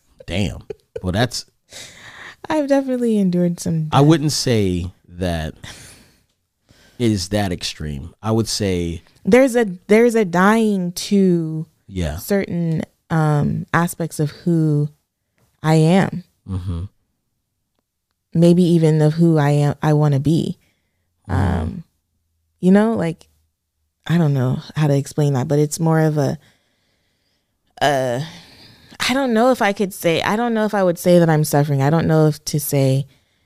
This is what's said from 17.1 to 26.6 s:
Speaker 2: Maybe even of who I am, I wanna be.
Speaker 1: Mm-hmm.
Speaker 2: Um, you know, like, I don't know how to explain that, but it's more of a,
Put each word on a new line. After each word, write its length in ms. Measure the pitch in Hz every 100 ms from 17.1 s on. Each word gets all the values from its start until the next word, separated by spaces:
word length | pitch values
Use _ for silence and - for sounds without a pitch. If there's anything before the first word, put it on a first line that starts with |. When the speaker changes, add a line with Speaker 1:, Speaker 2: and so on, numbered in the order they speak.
| _ _ _ _ _ _ _ _ _ _ _ _
Speaker 2:
Maybe 300 | 165 170 175
even 380 | 175 170 160 156
of 120 | 151
who 240 | 160 170 156
I 120 | 143
am, 240 | 147 147 -
I 120 | 156
wanna 260 | 151 151 135
be. 380 | 139 165 - - _ _ _ _ _ _ -
Speaker 1:
Mm-hmm. 340 | 92 92 -
Speaker 2:
Um, 220 | - - - _ _ _ _ _ _ _
you 120 | 180
know, 220 | 202 220
like, 340 | 220 165 165 _ _ _ _ _ _ _ _ -
I 100 | 170
don't 160 | 151
know 260 | 139 127 151 - -
how 120 | 151
to 80 | 139
explain 380 | 135 - 147
that, 140 | 135 151
but 120 | 147
it's 200 | 147 -
more 200 | 160 160
of 180 | 156 151
a, 200 | 135 156 _ _